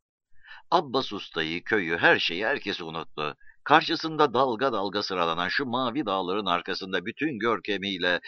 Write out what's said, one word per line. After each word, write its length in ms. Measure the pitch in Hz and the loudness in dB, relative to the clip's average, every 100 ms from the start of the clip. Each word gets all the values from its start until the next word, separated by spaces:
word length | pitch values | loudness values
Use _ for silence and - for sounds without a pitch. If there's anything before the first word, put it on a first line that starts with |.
| _ _ _ - - - - | _ _ _ -20 -20 -20 0
Abbas 420 | 170 147 127 120 | 0 2 -2 -2
Usta'yı, 500 | 101 - 85 80 85 | -6 -6 -4 -2 -4
köyü, 340 | - 110 82 85 | 0 0 2 4
her 220 | 147 202 | 6 6
şeyi, 260 | - 85 113 | 2 -2 -2
herkesi 380 | 135 98 87 | -2 -4 -6
unuttu. 520 | 82 80 78 - 76 69 - - | -6 -8 -8 -6 -6 -6 -16 -8
Karşısında 680 | - 156 160 160 160 156 147 | 4 4 4 -2 -2 2 4
dalga 400 | 117 135 110 135 | 4 2 2 0
dalga 300 | 110 98 98 | 0 0 -2
sıralanan 440 | 104 92 85 82 90 | -2 0 0 0 0
şu 180 | - 135 | -2 -2
mavi 400 | 120 127 120 110 | -2 -2 -2 0
dağların 400 | 95 90 98 95 | 0 0 0 0
arkasında 600 | 87 85 90 95 92 92 | 0 0 -6 -4 -4 -4
bütün 340 | - 156 117 | -4 -4 -2
görkemiyle 840 | 113 104 - 101 98 92 90 87 | 0 0 -2 -4 -4 -2 0 0